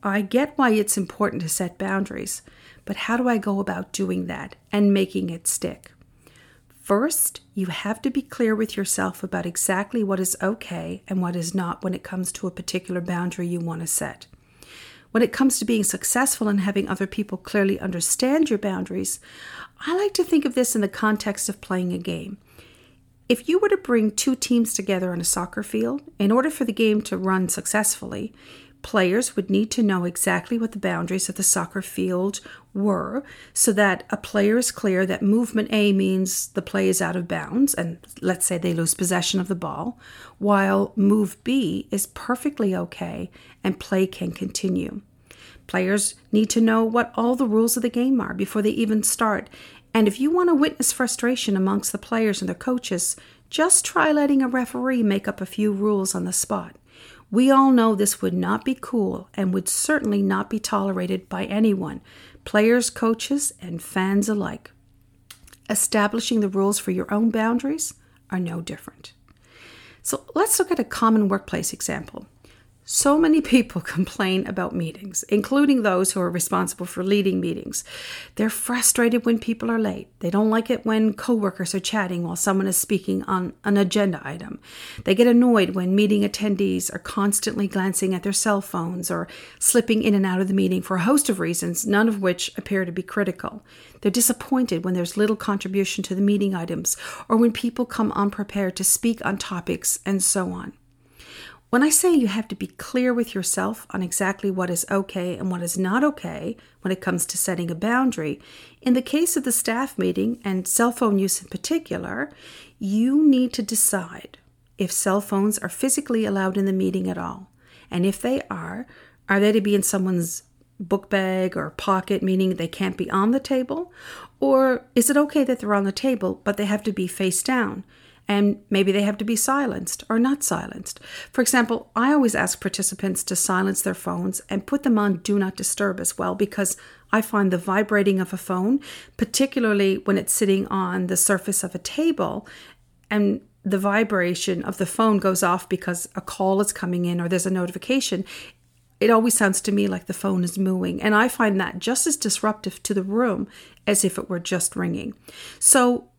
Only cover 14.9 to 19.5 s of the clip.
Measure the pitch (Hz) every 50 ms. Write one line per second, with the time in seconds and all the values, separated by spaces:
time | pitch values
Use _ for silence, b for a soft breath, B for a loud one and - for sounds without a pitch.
14.9 | B B B B - 226 247 233 - - 277 269 254 - 226 208 233 214 202 -
15.9 | - - - - - 240 269 262 - - 226 214 202 202 185 202 196 196 196 -
16.9 | 190 - 196 190 - - 202 - 190 - - - - 208 196 196 196 - - 190
17.9 | 180 170 165 - - - 247 254 277 320 311 302 233 208 - 202 185 185 185 -
18.9 | - 185 190 - - - B B B B B B